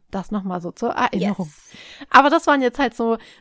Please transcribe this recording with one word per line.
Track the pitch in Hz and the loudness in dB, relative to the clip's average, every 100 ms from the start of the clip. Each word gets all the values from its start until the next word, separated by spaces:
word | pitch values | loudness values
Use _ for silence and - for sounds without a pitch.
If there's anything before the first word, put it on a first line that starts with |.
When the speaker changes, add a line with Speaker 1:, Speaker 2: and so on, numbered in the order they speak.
| _ | _
Speaker 1:
Das | 190 - | -10 -6
nochmal | 208 190 180 | -6 -6 -6
so | 170 | -8
zur | - 233 | -6 -4
Erinnerung. | - 247 190 190 196 160 | -2 -2 0 -2 -2 -6
Speaker 2:
Yes. | - - - - - - | -12 -20 -20 -20 -20 4
Speaker 1:
Aber | 262 277 | 4 6
das | 320 311 | 4 2
waren | 277 | 2
jetzt | 254 240 | 0 0
halt | 262 - | -2 -2
so | 233 220 - - | -2 -2 -6 -12